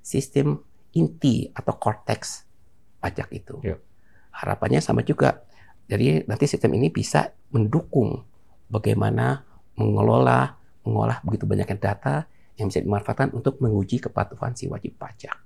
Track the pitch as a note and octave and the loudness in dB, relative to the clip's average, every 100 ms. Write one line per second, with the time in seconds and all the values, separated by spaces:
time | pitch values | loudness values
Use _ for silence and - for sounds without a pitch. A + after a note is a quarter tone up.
0 | - - - C#3+ D3 D3 - - - E3 | -4 -4 0 0 0 -2 -8 -20 -6 0
1 | D#3 - C#3+ A2+ - - - - - A2 | 0 2 2 2 -2 -6 -6 -2 -2 -4
2 | - A2+ - - - - - - - - | -4 -6 -6 -14 -18 -20 -20 -20 -20 -8
3 | - - - - - - - D#2+ - - | -6 -6 -10 -12 -14 -10 -8 -8 -12 -20
4 | - - - - - G2+ - - - A#2 | -20 -20 -20 -10 -6 -2 2 0 2 0
5 | - - C3+ - - - - - - G#2 | 2 2 2 2 -8 -20 -20 -20 -4 0
6 | B2 D3+ - A2 D3 - - - C#3+ - | 2 2 0 0 0 2 2 2 2 0
7 | G#2+ - - - - A2+ G#2+ D3+ - D3 | 0 0 0 -4 -4 0 2 2 2 0
8 | A2 - - - - - - G#2+ - A2 | 2 -2 -10 -20 -20 -20 -6 -2 0 2
9 | G#2 A2+ B2 C3+ - - - - G#2+ G#2 | 2 2 0 -2 -6 -20 -20 -2 0 2
10 | A2 A#2 B2+ B2 C3 - - - - A2 | 4 6 6 4 2 -4 -20 -10 -2 0
11 | A2 A#2 - G#2+ G2+ G2+ G2+ G2+ G2 G#2 | 0 -2 -2 -4 0 0 0 -2 -2 -2
12 | C3+ D3 D#3 - - - G#2 - - G2+ | -2 -4 -6 -16 -20 -6 -2 -2 0 -2
13 | - A2+ C3+ A#2 C3+ - B2 G#2 F#2+ B2+ | -2 -2 0 0 -4 0 2 2 0 -2
14 | - - G2+ - - A#2+ - - - - | -2 -2 -4 -4 -8 -6 -8 -8 -10 -10
15 | - - - - | -16 -14 -12 -12